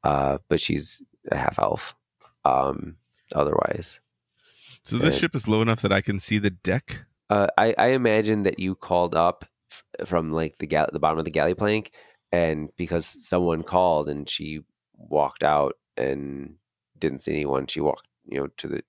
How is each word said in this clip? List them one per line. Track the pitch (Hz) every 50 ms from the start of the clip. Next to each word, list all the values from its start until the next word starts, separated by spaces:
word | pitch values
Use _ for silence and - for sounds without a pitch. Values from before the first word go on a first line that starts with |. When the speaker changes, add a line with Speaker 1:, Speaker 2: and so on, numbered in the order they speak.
Speaker 1:
uh, | - 71 71 69 69 69 71 71 _ _
but | 82 78
she's | - - 78 73 73 - - - - _ _ _ _ -
a | -
half | - 64 - - -
elf. | 50 50 - - - - - _ _ _ _ _ - - _ _ -
Um, | 71 65 67 67 69 67 67 71 76 82 _ _ _ _ _ _ - -
otherwise. | 73 73 73 - - - - - - - - - - _ _ _ _ _ _ _ _ _ _ _ _ - - - - _
Speaker 2:
So | - 117
this | 120 135 160 139
Speaker 1:
And | 135
Speaker 2:
ship | - 165 -
is | 123 107
low | 107 107 110
enough | 113 117 113 113
that | - 101
I | 98 98
can | - - 101 95
see | - - 107 107
the | 101 101
deck? | 92 - _ 90 90 - _ - - 107 - _ _ _ _ _
Speaker 1:
Uh, | 104 101 101 - - -
I, | 104 113 113
I | - - 123
imagine | 131 131 123 117 107 110 107 107 110 104 101
that | 95 - -
you | 92 92 95
called | _ - - 90 87 87 85 82
up | 80 85 87 90 _ - _ _ _ _ _
f-, | - - - _ - - -
from, | - 90 85 80 78
like, | 78 80 80 78 - _
the | -
gal-, | 73 78 76 76 -
the | - 78
bottom | 71 78 80 80
of | 78
the | 80
galley | 78 80 73 85
plank, | 92 90 104 104 107 110 107 - _ - - - - _ _ _
and | - 87 85 80 78 76 76 73 _
because | - 87 80 87 85 85
someone | - - - - - 92 90 90 85 82 80 82
called | - 90 90 92 87 82 76 76 73
and | 71 73 71
she | - - - 82 78 76 76 71 _ _ _ _ _ _
walked | _ - 76 71 76 73 67 - -
out | 76 73 76 73 71 69 - _ _ _ _ -
and | 62 67 69 71 69 69 69 69 69 73 76 _ _ _ _ _ _ _ _ _
didn't | - 78 67 67
see | - 80
anyone, | 78 78 73 69 67 67 67
she | - - 76
walked, | 73 76 69 - _ _ _ _ _
you | - - 69
know, | 69 71 _
to | - -
the | 71 71 71 -